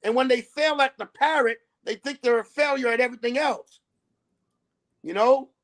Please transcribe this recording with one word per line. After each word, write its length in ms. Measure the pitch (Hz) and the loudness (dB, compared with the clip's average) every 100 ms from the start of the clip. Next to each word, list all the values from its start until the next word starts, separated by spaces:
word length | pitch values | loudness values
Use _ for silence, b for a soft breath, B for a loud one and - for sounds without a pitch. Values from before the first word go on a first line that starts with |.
And 120 | 196 | -2
when 140 | 233 262 | 0 2
they 140 | 247 | 0
fail 380 | - - 311 294 | -2 -2 -2 2
at 160 | 269 - | -2 -2
the 80 | 214 | -16
parrot, 520 | _ 285 311 240 226 _ _ | _ 0 2 0 -2 _ _
they 120 | - - | -10 -8
think 260 | 269 285 | -8 -6
they're 180 | 247 233 | 0 0
a 40 | |
failure 440 | 214 - 294 277 247 | 0 -2 0 0 -2
at 120 | 233 | 0
everything 380 | 247 240 233 247 | 0 -2 -4 -2
else. 420 | 302 233 - _ _ _ _ _ _ _ _ _ _ _ _ _ | -2 -2 -8 _ _ _ _ _ _ _ _ _ _ _ _ _
You 120 | 151 | -10
know? 360 | 175 226 269 269 _ | -2 2 2 0 _